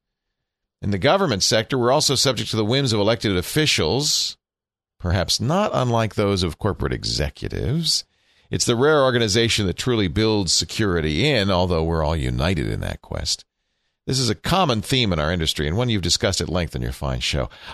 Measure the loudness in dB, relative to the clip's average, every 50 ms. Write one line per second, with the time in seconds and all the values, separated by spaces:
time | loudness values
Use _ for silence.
0 | _ _ _ _ _ _ _ _ _ _ _ _ _ _ _ -8 -4 -4 -2 2
1 | 2 2 4 4 2 2 0 0 0 2 2 0 0 0 0 0 2 2 2 2
2 | 2 2 0 2 2 0 0 -2 -4 -4 -2 0 0 2 2 0 0 2 2 2
3 | 2 2 2 0 0 0 0 0 -2 -2 0 0 0 2 2 0 0 0 0 0
4 | 0 0 0 -2 -2 -4 -8 _ _ _ _ _ _ _ _ _ _ _ _ -6
5 | -2 0 0 0 0 0 -2 -2 0 0 0 0 0 0 0 0 0 2 2 0
6 | 0 0 0 0 0 2 2 2 0 -2 -2 -2 -2 -2 -2 -2 -2 -4 -4 -4
7 | -4 -4 -2 -2 -2 -4 -4 -6 -8 -6 -4 -4 -2 -2 -2 -2 0 0 -2 -2
8 | -4 _ _ _ _ _ _ _ _ -4 -4 -2 0 2 2 4 4 4 4 4
9 | 4 4 4 2 2 2 2 2 2 2 2 0 0 -2 -2 -2 -2 0 0 2
10 | 0 0 0 0 2 2 2 0 0 0 0 -2 -2 -2 -2 -2 0 0 0 0
11 | 0 0 0 0 0 2 2 2 2 2 2 2 2 2 0 0 0 0 0 0
12 | 0 0 0 0 -2 -2 -2 0 0 0 0 -2 -2 -4 -4 -4 -6 -6 -8 -10
13 | -10 -10 -8 -6 -4 -4 -6 -6 -8 _ _ _ _ _ _ _ _ _ _ _
14 | -6 -4 -4 -2 0 -2 -2 -2 -2 0 0 2 2 2 0 0 0 0 2 2
15 | 2 2 2 0 0 0 0 0 -2 -2 -2 -2 -2 -2 0 0 0 0 0 0
16 | 0 0 0 2 0 0 0 0 -2 -2 -2 -2 -2 -4 -4 -6 -4 -6 -6 -4
17 | -4 -4 -4 -2 -4 -2 -2 -2 -4 -4 -8 -14 -18 -10